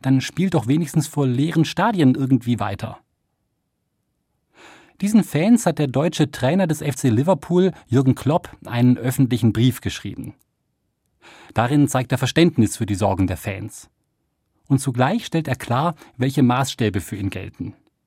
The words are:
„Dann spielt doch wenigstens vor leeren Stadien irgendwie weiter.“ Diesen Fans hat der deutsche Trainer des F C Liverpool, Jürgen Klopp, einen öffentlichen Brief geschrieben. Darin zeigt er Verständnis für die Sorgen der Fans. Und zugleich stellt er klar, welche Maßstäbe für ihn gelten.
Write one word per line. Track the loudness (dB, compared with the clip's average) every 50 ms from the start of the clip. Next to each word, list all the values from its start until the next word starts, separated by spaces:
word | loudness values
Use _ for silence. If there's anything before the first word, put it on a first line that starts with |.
„Dann | 0 0 2 2
spielt | 0 -2 -4 -2 -2 0 0
doch | -2 0
wenigstens | 0 0 0 -2 0 -2 -2 -2
vor | -2 -2 -2 -2
leeren | 0 0 0 -2 0 0 0 0
Stadien | 0 0 -2 0 0 2 4 4 4 4
irgendwie | 2 2 2 0 0 2 0 -2
weiter.“ | -2 -2 -6 -6 -8 -10 -12 -12 -14 _ _ _ _ _ _ _ _ _ _ _ _ _ _ _ _ _ _ _ _ _ _ _ _ _ _ _ _ _ _ _ _ -20 -20 -20 -20 _ _ _ -6
Diesen | -2 2 4 4 2
Fans | 2 0 0 4 4 4 4 4
hat | 0 0 0
der | -2
deutsche | -2 0 0 -2 0 0 0 -2 -2
Trainer | -2 -2 0 0 2 2 0
des | 0 -2 -4
F | -4 -6 -4
C | -2 0 0
Liverpool, | 2 2 2 2 0 -2 0 0 2 2 2 2 0 -4 -6
Jürgen | 0 0 2 4 2 2
Klopp, | 0 0 -2 -2 -2 -2 -6 -20 -18 -14
einen | -6 -2 2 4 4 4
öffentlichen | 2 0 -4 0 0 0 0 0 2 2 2
Brief | 2 4 2 2 2 0
geschrieben. | -6 -8 -8 -8 -10 -12 -12 -12 -14 -14 -16 _ _ _ _ _ _ _ _ _ _ _ _ _ _ _ _ _ _ -20 -20 -20 -18 -8 -2
Darin | 0 0 2 4 4 2 4
zeigt | 2 -2 -2 -2 -2
er |
Verständnis | -2 -2 0 2 4 4 4 4 2 2 2 0
für | -4 -4
die | -4 -2
Sorgen | 0 0 0 0 0 0
der | -2 -2
Fans. | -4 -6 -8 -8 -8 -12 -14 -16 -18 -20 _ _ _ _ _ _ _ _ _ _ _ _ _ _ _ _ 0
Und | 0 0
zugleich | 0 -2 0 0 0 0 0 -2 -4
stellt | -4 -4 -4 -2 -2
er | -6
klar, | -6 -4 -4 -2 -2 0 -2 -4 -6 -14 -16 _
welche | -4 -4 -2 2 2
Maßstäbe | 2 4 4 2 -2 -4 -4 -2 -2 -2 -2 -2
für | -6 -6 -8
ihn | -6 -6 -6
gelten. | -6 -8 -12 -12 -12 -12 -12 -12 -12 _ _ _ _ _ _